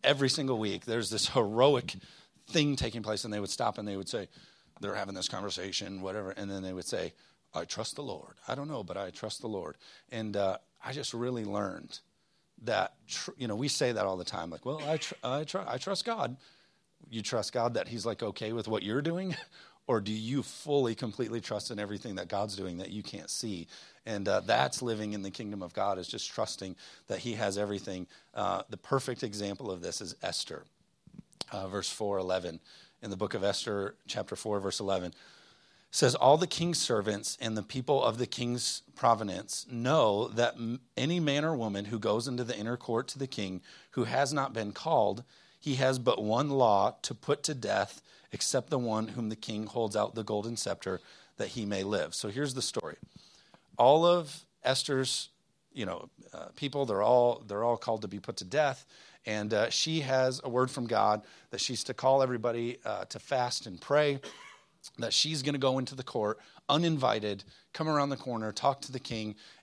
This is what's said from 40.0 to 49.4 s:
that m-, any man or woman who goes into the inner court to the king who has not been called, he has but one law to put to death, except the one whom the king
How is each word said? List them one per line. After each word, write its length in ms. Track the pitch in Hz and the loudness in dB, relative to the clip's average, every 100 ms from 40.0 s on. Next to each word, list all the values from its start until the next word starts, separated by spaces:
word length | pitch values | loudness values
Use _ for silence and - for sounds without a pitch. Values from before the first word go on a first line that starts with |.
| 110 101 117 | 6 6 2
that 260 | 113 120 - | 2 2 2
m-, 240 | 113 123 - - | -4 -4 -6 -2
any 240 | 135 175 | 0 2
man 240 | 151 143 | 2 2
or 100 | 160 | 2
woman 320 | 143 110 101 101 | 0 0 -2 -4
who 140 | 113 | -2
goes 260 | 104 110 127 | 2 2 0
into 160 | 123 | -2
the 140 | 120 107 | -4 -4
inner 200 | 110 123 | -4 -4
court 300 | - 113 135 | -2 -2 -2
to 120 | 135 | -6
the 80 | 135 | -6
king 340 | - 98 90 - - - | -4 -4 -6 -10 -20 -8
who 120 | - | -2
has 280 | 117 131 139 | 0 2 2
not 200 | 147 135 | 2 -2
been 200 | 113 104 | -2 -4
called, 500 | - 156 151 101 98 - - - _ | -4 2 4 4 2 -8 -20 -20 _
he 160 | 147 131 | -4 2
has 240 | 131 131 | 2 4
but 220 | 123 110 | 4 4
one 280 | 107 117 147 | 2 2 2
law 460 | 139 117 101 104 - | 6 6 8 6 2
to 120 | - | -8
put 300 | - - 143 | -6 0 0
to 100 | - | 0
death, 480 | 139 104 101 98 - - - - - | -4 0 2 2 -4 -20 -20 -14 -4
except 320 | - 135 - | 0 0 0
the 100 | 135 | 0
one 300 | 120 110 110 | 2 0 -2
whom 220 | 101 110 | -4 -4
the 60 | |
king 280 | 107 | -4